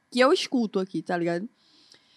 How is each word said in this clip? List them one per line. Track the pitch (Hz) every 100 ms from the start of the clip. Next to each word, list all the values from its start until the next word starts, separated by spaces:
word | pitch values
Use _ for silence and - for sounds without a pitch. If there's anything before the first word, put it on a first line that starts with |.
| _
que | 247
eu | 262
escuto | 359 - 262 214 196
aqui, | 190 160
tá | - 175
ligado? | 170 170 220 _ _ _ _ _ _